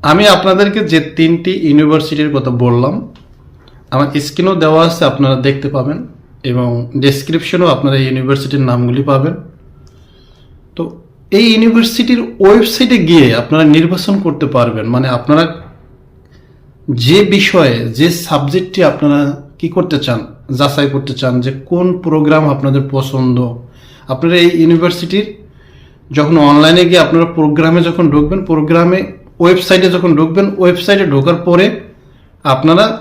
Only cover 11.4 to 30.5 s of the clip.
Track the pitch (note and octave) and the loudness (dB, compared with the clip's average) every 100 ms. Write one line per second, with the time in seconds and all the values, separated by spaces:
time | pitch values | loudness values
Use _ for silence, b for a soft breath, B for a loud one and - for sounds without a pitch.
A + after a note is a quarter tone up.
11.4 | A#3 A3+ A3+ A3+ A3+ - B3 A#3+ - - | 2 4 4 2 0 -2 0 -2 -2 2
12.4 | F#3+ A3 G#3+ - B3 A#3+ E3 E3+ B2+ A2+ | 4 4 2 0 0 2 4 4 4 2
13.4 | A#2 D#3 D#3 D#3 E3 F3+ - G3 F3+ C#3+ | 0 2 4 4 2 -2 -2 -2 -2 -4
14.4 | C#3 C3 A#2+ A2 A2 B2 C3 B2 - D3+ | -2 0 0 -2 -4 -2 -2 -4 0 0
15.4 | E3+ - - - - _ _ _ _ b | 0 -6 -18 -20 -20 _ _ _ _ b
16.4 | b b b _ - A#2+ A#2+ F#3 G3 G3 | b b b _ -8 -2 2 2 4 2
17.4 | - F3+ C#3 A#2 A#2 A#2 E3+ E3+ - D3 | 2 2 2 0 -6 -2 -2 -2 -4 -4
18.4 | C#3 F3+ F#3 - D#3+ - D3 C#3+ C#3+ C#3 | -2 -4 -4 0 0 0 0 0 -2 -6
19.4 | - - E3+ F#3+ F3 C#3+ B2+ A#2 - - | -14 -10 -4 -4 -2 -4 -4 -6 -6 -18
20.4 | - B2+ C#3 D3 C#3 C3+ C3+ B2 C3 B2 | -10 -4 -2 0 -2 -4 -6 -6 -2 -2
21.4 | B2+ C3 - F3 F3+ F3+ E3 D#3 D3+ D#3 | -4 -8 -6 -2 -2 -2 -2 0 2 2
22.4 | D3+ C#3 C3+ C#3 C3+ C3+ C3 C3+ B2+ B2 | 0 -2 -2 -2 -2 -4 -4 -2 -2 0
23.4 | B2 A#2 - b b b - C3 E3 F3 | -4 -8 -18 b b b -10 -4 0 2
24.4 | F3 E3+ D#3+ E3 E3+ E3+ E3 G3 G#3+ - | 2 4 2 2 0 -4 -4 -4 -4 -12
25.4 | - b b b b b - C#3+ D3+ E3 | -20 b b b b b -6 -2 2 4
26.4 | C#3+ D3 D#3 F3 E3+ F3+ D3 E3 E3+ E3+ | 4 4 4 4 4 2 2 0 0 0
27.4 | D3+ D3+ D#3+ E3+ E3 E3+ D#3+ D3 D3 F#3+ | 0 0 2 2 0 0 0 2 0 -4
28.4 | F#3 D#3+ D3+ E3 E3+ F#3 F#3+ - - _ | -2 -2 0 2 2 0 -4 -14 -20 _
29.4 | E3+ F3+ - F#3 F#3 F3 F3 D3+ D#3+ E3+ | 2 2 2 2 2 0 2 2 2 0
30.4 | G3 | -2